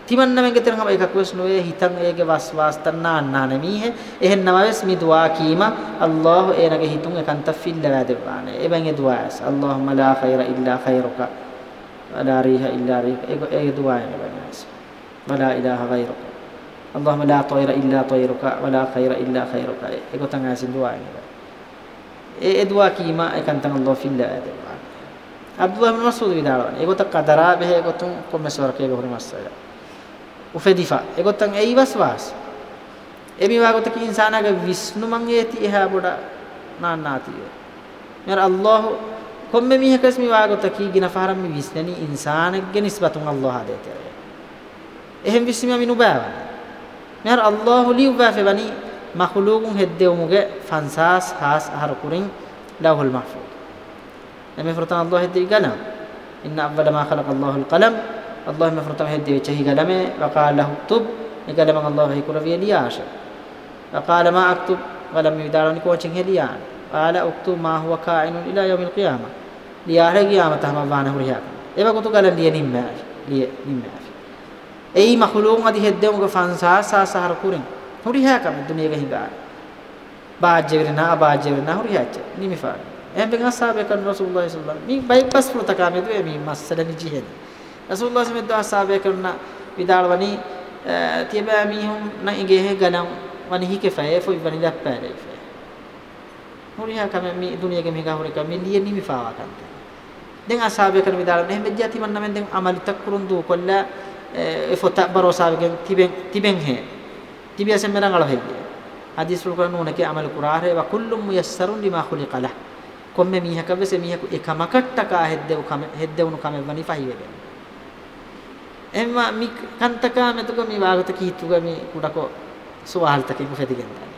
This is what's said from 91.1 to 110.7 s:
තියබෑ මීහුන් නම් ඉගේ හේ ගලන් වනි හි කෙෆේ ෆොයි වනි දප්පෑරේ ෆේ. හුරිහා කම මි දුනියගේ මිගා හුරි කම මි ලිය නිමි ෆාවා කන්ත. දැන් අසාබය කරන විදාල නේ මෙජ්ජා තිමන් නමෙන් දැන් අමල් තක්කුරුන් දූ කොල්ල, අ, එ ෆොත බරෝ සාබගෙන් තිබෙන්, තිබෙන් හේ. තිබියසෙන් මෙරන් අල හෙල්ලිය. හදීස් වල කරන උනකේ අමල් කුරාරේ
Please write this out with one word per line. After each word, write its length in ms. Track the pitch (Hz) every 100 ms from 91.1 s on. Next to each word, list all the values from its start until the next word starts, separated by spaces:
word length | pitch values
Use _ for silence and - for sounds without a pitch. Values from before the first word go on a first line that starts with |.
| 165 170
තියබෑ 400 | 208 214 214 208
මීහුන් 360 | 208 214 214 208 196
නම් 140 | 196 202
ඉගේ 240 | 196 190
හේ 140 | 196 196
ගලන් 320 | 180 175 175 - - - -
වනි 180 | 180 180
හි 100 | 196
කෙෆේ 420 | 196 165 147 175
ෆොයි 200 | 180 175
වනි 180 | 160 156
දප්පෑරේ 560 | 170 - 151 120 123
ෆේ. 240 | - - - - - - - - - - - - - - - - -
හුරිහා 320 | 220 220 202
කම 180 | 196 180 180
මි 220 | 180 175
දුනියගේ 340 | 180 175 165
මිගා 240 | 160 160 156
හුරි 160 | 156
කම 160 | 151 156
මි 100 | 175
ලිය 200 | 180 202
නිමි 220 | 202 202
ෆාවා 320 | 180 131 117
කන්ත. 260 | 120 113 - - - - - - - - -
දැන් 180 | - 233
අසාබය 400 | 226 214 196 190
කරන 160 | 190 180
විදාල 280 | 180 170 175
නේ 140 | 208
මෙජ්ජා 300 | 214 208 226
තිමන් 180 | 226 214
නමෙන් 260 | 208 208
දැන් 140 | 208 202
අමල් 300 | 196 185 180
තක්කුරුන් 480 | 190 196 - 202 190
දූ 160 | 185
කොල්ල, 260 | 165 175 180
අ, 160 | 196 190 - - - - 170 165 160 156
එ 100 | 175
ෆොත 200 | 185 185 175
බරෝ 240 | 185 180
සාබගෙන් 460 | 170 170 160 170 170
තිබෙන්, 300 | - 190 180 - -
තිබෙන් 280 | 208 202 185
හේ. 260 | 151 123 - - - - - - -
තිබියසෙන් 380 | - 202 208 208
මෙරන් 140 | 202 202
අල 180 | 180
හෙල්ලිය. 380 | 147 127 - - - - - - -
හදීස් 300 | - 165 175
වල 100 | 185
කරන 220 | 175 175 175
උනකේ 300 | 160 151 160
අමල් 240 | 156 151
කුරාරේ 440 | 135 147 156 180